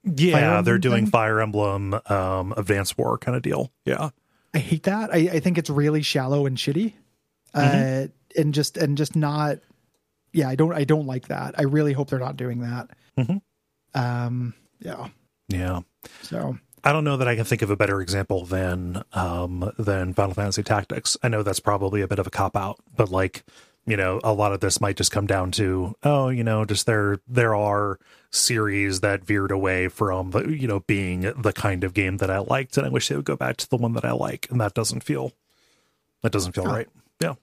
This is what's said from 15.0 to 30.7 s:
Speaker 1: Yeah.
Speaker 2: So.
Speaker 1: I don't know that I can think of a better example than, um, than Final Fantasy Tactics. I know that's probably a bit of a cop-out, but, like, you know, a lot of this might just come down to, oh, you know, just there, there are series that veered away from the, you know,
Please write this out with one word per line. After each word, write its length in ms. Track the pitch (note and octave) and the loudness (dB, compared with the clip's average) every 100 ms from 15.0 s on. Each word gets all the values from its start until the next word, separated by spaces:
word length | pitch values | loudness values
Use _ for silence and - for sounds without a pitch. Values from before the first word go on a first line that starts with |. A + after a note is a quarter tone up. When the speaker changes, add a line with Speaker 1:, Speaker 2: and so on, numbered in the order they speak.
| - _ _ _ - | -14 _ _ _ -6
Speaker 1:
Yeah. 320 | F#2 F2+ F2+ - _ - - | -4 -2 -4 -8 _ -20 -20
Speaker 2:
So. 360 | - - C#3 B2 _ _ | -10 -6 -6 -8 _ _
Speaker 1:
I 80 | - | 0
don't 100 | D#3 | 2
know 140 | D3+ C3+ | 0 0
that 100 | B2 | 0
I 80 | A2+ | 0
can 100 | A2+ | 0
think 160 | A#2 | 0
of 80 | G2+ | 0
a 40 | G2+ | 2
better 240 | G#2 G2 | 2 0
example 440 | F2 G2 F#2 F#2+ F2+ | -2 -4 -2 -4 -2
than, 580 | F#2 F#2 F2+ F2+ F#2 - | -2 -2 -2 -6 -8 -6
um, 580 | - F2+ F2 F2+ F2+ F#2 - | -4 -2 -2 -4 -4 -6 -4
than 340 | G#2 G2 F2+ | -2 0 0
Final 200 | F2+ G2 F#2 | 0 0 0
Fantasy 280 | G2+ G2 | -2 -2
Tactics. 540 | G#2 G#2+ G2 F#2 - - | 0 -2 -2 -6 -4 0
I 60 | B2 | 0
know 120 | G#2+ | 0
that's 160 | G2+ F#2+ | -2 0
probably 420 | - G2+ G2 G2+ | 0 0 0 0
a 60 | F#2+ | 0
bit 120 | G2 | -2
of 80 | F#2 | -2
a 40 | |
cop-out, 460 | - F#2+ G#2 G2+ - _ - | -2 0 0 -4 -8 _ 0
but, 140 | G#2 | 2
like, 340 | F#2 F#2+ - _ - _ _ - | 2 -2 -4 _ -20 _ _ -2
you 80 | G#2 | 0
know, 220 | F#2 G2+ | 0 0
a 100 | A2 | 0
lot 180 | G#2 G#2 | 2 2
of 80 | G2 | 2
this 220 | G2 - | 0 0
might 160 | G2+ F#2+ | -2 0
just 140 | G2+ | 0
come 140 | G#2 G2+ | 0 0
down 240 | G2 F#2 | 0 0
to, 440 | F#2 G2 F#2 F2+ A2 | 0 0 0 -4 0
oh, 260 | D3 C#3+ C3 | 2 4 2
you 140 | B2+ | 0
know, 220 | A#2 A2 G#2+ | 0 0 0
just 200 | G2+ - | 0 2
there, 320 | G#2+ G2+ G2+ - | 2 2 -2 -2
there 280 | B2 A#2 G#2 | 2 2 2
are 440 | G#2 G2+ G#2 G2 _ - _ | 2 2 0 -4 _ -20 _
series 680 | - - A#2 G#2+ G2+ G2+ F#2 | 0 2 2 0 0 0 0
that 240 | G2+ G2 | 0 0
veered 280 | F#2 G#2 G2 | 0 0 0
away 360 | F#2+ F#2+ F#2 F#2 | 0 0 0 -2
from 440 | - G2+ F#2 F#2 | 0 0 0 -2
the, 180 | G2+ C#3 | -2 -2
you 180 | D#3 | -2
know, 140 | B2+ | -2